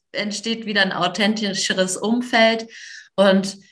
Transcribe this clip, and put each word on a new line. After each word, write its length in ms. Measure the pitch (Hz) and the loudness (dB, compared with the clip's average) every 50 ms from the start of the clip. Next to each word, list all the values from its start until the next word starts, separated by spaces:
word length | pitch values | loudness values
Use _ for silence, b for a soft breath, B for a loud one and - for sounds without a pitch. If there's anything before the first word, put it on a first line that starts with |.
| _ _ | _ _
entsteht 540 | - - 208 208 202 - - 226 226 226 214 | -8 -6 -6 -6 -6 -6 -4 -4 -6 -6 -4
wieder 160 | 208 208 202 | -2 0 0
ein 100 | 190 190 | 0 0
authentischeres 1040 | - - 175 180 - 226 202 208 220 - 214 196 190 - - - 190 190 185 185 - | 0 0 -2 -2 0 0 0 0 0 0 -2 -4 -4 -2 -2 -2 0 0 0 -2 -2
Umfeld 720 | - 202 214 233 247 240 - 254 226 226 226 226 226 226 B B B B B B B B B B | -2 -2 0 0 0 0 0 2 4 4 4 2 0 -4 B B B B B B B B B B
und 420 | - 196 196 190 196 190 - - b b b | 2 4 6 6 4 2 -2 -6 b b b